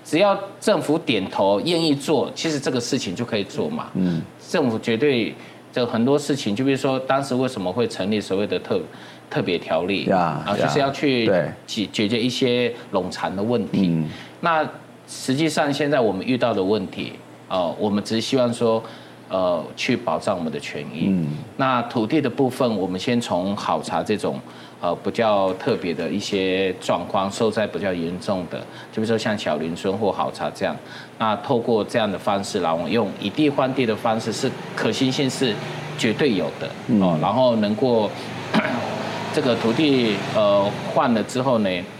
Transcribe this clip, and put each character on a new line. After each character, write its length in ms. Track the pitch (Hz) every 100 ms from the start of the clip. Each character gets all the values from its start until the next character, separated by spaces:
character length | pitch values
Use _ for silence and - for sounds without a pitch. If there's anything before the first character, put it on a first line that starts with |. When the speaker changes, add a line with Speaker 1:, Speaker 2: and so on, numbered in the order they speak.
Speaker 1:
只 160 | - 156
要 160 | 202 196 - -
政 220 | - 185
府 160 | 135 160
点 320 | - 110 92
头 320 | - 98 101
愿 180 | 147 170
意 140 | 165
做， 380 | 139 - 147 -
其 160 | - 165
实 80 | 147
这 140 | -
个 80 | 131
事 180 | - 131
情 160 | 104
就 120 | 87 120
可 120 | 107
以 60 |
做 260 | 98 - 85
嘛。 180 | 78 -
Speaker 2:
嗯。 280 | - 92 82 - - -
Speaker 1:
政 220 | 180 135
府 80 | 110
绝 180 | - 113
对， 380 | 147 127 98 - - - -
这 140 | - 120
很 180 | 117
多 140 | 120 147
事 180 | 143 139
情， 200 | - 104
就 100 | 135
比 60 |
如 60 | 135
说 220 | 139 131
当 240 | 131 135
时 120 | 139 127
为 120 | 131
什 140 | 113
么 100 | 90
会 160 | 92 117
成 220 | - 98
立 100 | 107
所 180 | 98 95
谓 100 | 101
的 100 | 90
特-， 220 | - 101 82 - - - -
特 120 | 151
别 160 | 98 85
条 280 | - 82 90
例 200 | 98 92
Speaker 2:
呀， 380 | 92 85 76 76
Speaker 1:
啊， 120 | 104
就 80 | 78
是 120 | 73
要 120 | 139
去 340 | 139 151 127 110
Speaker 2:
呀， 60 |
对。 200 | 92 76 - -
Speaker 1:
解-， 200 | - 95
解 140 | - 104
决 120 | 117
一 80 | 123
些 460 | 120 131 120 120 120 -
冗 180 | 98 92
长 240 | - -
的 80 | 95
问 200 | 107 120 92
题。 180 | - 92
Speaker 2:
嗯。 220 | 82 78 - - -
Speaker 1:
那 260 | 175 160 151 - - - -
实 280 | - - 135
际 120 | 160
上 240 | 156 151
现 180 | 143 147
在 100 | 139
我 120 | 113
们 140 | 95 110
遇 120 | 127
到 160 | 123
的 80 | 104
问 240 | 95 107 90
题， 260 | - - - - - -
呃， 260 | 95 85 73
我 100 | 104
们 140 | 101
只 120 | 101 113
是 60 |
希 160 | 110 135
望 140 | 120
说， 300 | 117 117 113 - - - - -
呃， 340 | 95 92 85 73 -
去 200 | - 123
保 220 | - 80
障 200 | - 92
我 40 |
们 100 | 80
的 80 | 73
权 220 | - -
益。 240 | 73 78 98
Speaker 2:
嗯。 200 | 95 107 76 - -
Speaker 1:
那 260 | 135 127
土 220 | - 123 107
地 140 | 156
的 100 | 127
部 200 | 117 135
分， 280 | - 123 107
我 80 | 92
们 120 | 92
先 220 | 110 120
从 340 | 117 90 95 101
好 260 | - 82
茶 180 | - 82
这 160 | 87 104
种， 220 | 87 69 - - - -
呃， 140 | 87 85
比 80 | 104
较 420 | 95 110 104 95 92
特 200 | - 101
别 180 | 90
的 160 | 78 80
一 80 | 90
些 560 | - 101 95 92 95 90
状 240 | - 90 87
况， 260 | 104 95
受 200 | 101 110
灾 160 | 104 101
比 100 | -
较 160 | 95
严 240 | 90 82 90
重 260 | - 95 85
的， 80 | 65 - - -
就 40 | -
比 60 |
如 40 | 110
说 120 | 113
像 200 | 113 104
小 200 | - 78
林 180 | 80 85
村 200 | 98 -
或 160 | 101
好 200 | - 65
茶 180 | - 78
这 160 | - 92
样， 100 | 73 - - - -
那 160 | 110 101
透 220 | - 120
过 240 | 113 113
这 160 | 98 -
样 120 | 107
的 60 | 90
方 260 | 113 101
式， 180 | 98 101
然 140 | 85 82
后 120 | 78
用 200 | 110 101 -
以 100 | 101
地 200 | 120 151
换 220 | 143 131
地 120 | 135 120
的 100 | 104
方 240 | - 113
式， 140 | 113
是 160 | 104 131 - - -
可 160 | 120
行 200 | 107 131
性 180 | 131 135
是 240 | - 131 104 - - - -
绝 140 | -
对 220 | - 147
有 120 | 101 - -
的， 80 | 139 - -
Speaker 2:
嗯。 120 | 110
Speaker 1:
哦， 180 | 92 82
然 100 | 87
后 240 | 113 127 113
能 180 | 104 107
够 340 | 131 113 101 - - - -
<clears throat> 840 | - - - - - - - - -
这 60 |
个 120 | 135 113
土 160 | 113
地， 420 | 113 156 131 117 98 -
呃， 320 | - 104 101 101 104 -
换 200 | - 143
了 80 | 113
之 180 | 101 123
后 180 | 127 117
呢 100 | 101 90 90